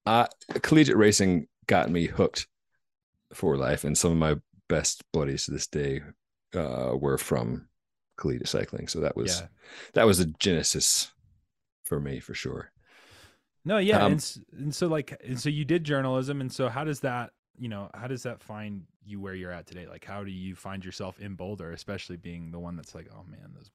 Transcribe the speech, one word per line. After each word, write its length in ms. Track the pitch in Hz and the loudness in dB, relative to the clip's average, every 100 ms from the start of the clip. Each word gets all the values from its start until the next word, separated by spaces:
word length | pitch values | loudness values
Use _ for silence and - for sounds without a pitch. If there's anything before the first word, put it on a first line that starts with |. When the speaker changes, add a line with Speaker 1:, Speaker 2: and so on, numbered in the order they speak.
| - | 4
Speaker 1:
uh, 180 | 117 120 - - - | 6 4 0 -6 -2
collegiate 340 | - 156 147 104 | 6 8 8 8
racing 500 | 107 104 95 85 - _ - | 6 6 4 2 0 _ 2
got 240 | 95 62 | 4 4
me 160 | 85 82 | 2 0
hooked 400 | - 92 - - _ _ _ _ _ _ _ _ | 2 2 0 -10 _ _ _ _ _ _ _ _
for 260 | - 87 69 | -4 0 2
life, 260 | 64 73 | 0 0
and 120 | 73 76 | 0 2
some 160 | 87 | 2
of 60 | 82 | 4
my 200 | 78 73 - _ - | 4 2 -4 _ -2
best 360 | 80 - - - | 0 0 -4 -4
buddies 320 | 82 69 69 - | -2 0 -2 -4
to 60 | |
this 160 | 71 - | -6 -4
day, 340 | 73 71 67 - - _ _ _ 90 | -4 -2 -4 -8 -20 _ _ _ -4
uh, 380 | 73 64 64 65 | -4 -2 -2 0
were 200 | 69 65 | 0 0
from 500 | - 67 58 - - _ _ _ _ - | 0 0 0 -4 -10 _ _ _ _ -6
collegiate 300 | 73 62 - | -4 -2 -2
cycling. 400 | 52 50 - - | -4 -4 -8 -8
So 140 | 80 | -2
that 140 | 78 - | -2 -2
was, 240 | - 90 | -2 -4
Speaker 2:
Yeah. 80 | 87 _ - - - | -6 _ -20 -20 -2
Speaker 1:
that 140 | - 113 | 6 6
was 100 | 90 | 6
the 160 | 85 76 | 4 0
genesis 720 | 101 80 - - - - - _ _ _ _ _ _ _ - | 2 2 2 2 2 2 -2 _ _ _ _ _ _ _ -6
for 140 | 73 | -4
me, 200 | 71 64 | -4 -8
for 140 | - | -10
sure. 380 | - - 64 - _ _ - - - - _ _ _ 160 | -10 -8 -8 -12 _ _ -20 -20 -20 -20 _ _ _ -2
Speaker 2:
No, 120 | 208 | 2
yeah, 180 | 190 208 202 | 4 6 6
Speaker 1:
Um, 60 | |
Speaker 2:
and 100 | 151 | 4
s-, 180 | - - - | 0 -10 -16
and 240 | - 147 139 | -8 -6 -2
so, 100 | 175 | 0
like, 340 | 156 131 - - | 0 -4 -10 -8
and 140 | 127 | -4
so 100 | 147 | -2
you 160 | 147 143 | -2 2
did 180 | 170 | 0
journalism, 560 | 151 139 131 131 131 143 | 2 0 0 -2 -2 -4
and 120 | 131 | -4
so 180 | - 127 | -2 -2
how 140 | 120 | -2
does 160 | 156 143 | -4 -4
that, 320 | 135 120 117 _ _ - | -4 -4 -8 _ _ -12
you 100 | 120 | -10
know, 220 | 101 98 101 | -8 -10 -12
how 120 | 127 | -8
does 140 | 127 | -8
that 180 | 123 113 | -8 -12
find 400 | - 107 107 101 82 _ | -12 -12 -10 -12 -14 _
you 160 | 104 101 | -16 -12
where 140 | 98 | -10
you're 180 | 95 90 | -10 -10
at 140 | 87 80 | -12 -14
today? 220 | 87 80 | -16 -16
Like, 180 | 82 - | -18 -14
how 180 | 101 | -12
do 60 | 98 | -10
you 240 | 92 95 | -10 -10
find 320 | 90 98 98 92 | -12 -12 -12 -12
yourself 340 | - 95 - | -10 -12 -12
in 140 | 104 | -14
Boulder, 380 | 92 92 101 82 | -10 -10 -10 -10
especially 460 | 85 - 98 - 87 | -12 -10 -10 -10 -14
being 340 | 85 85 82 | -12 -12 -12
the 80 | 85 | -12
one 160 | 85 85 | -10 -12
that's 180 | - | -14
like, 140 | 82 - | -18 -18
"Oh 120 | 104 | -20
man, 300 | 95 - - - | -20 -20 -20 -20
those 160 | 107 | -20